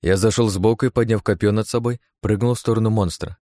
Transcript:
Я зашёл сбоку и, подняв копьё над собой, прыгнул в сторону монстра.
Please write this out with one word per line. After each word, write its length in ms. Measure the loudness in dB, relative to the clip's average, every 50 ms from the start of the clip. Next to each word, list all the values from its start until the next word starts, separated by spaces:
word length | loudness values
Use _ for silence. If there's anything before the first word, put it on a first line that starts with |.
| 2
Я 120 | 0 0 2
зашёл 320 | 2 2 2 2 0 0
сбоку 360 | 0 2 2 2 2 2 0
и, 40 | -2
подняв 340 | 0 0 0 0 0 -2 0
копьё 280 | -2 -2 0 2 0
над 160 | 2 0 -2 -2
собой, 320 | -4 -4 -2 -2 -6 -6 _ _ _ _
прыгнул 320 | -2 -2 0 0 0 -2 -2
в 60 | -2
сторону 320 | -2 -2 0 2 2 0
монстра. 460 | 2 0 0 -2 -2 -6 -10 -12 -12 _ _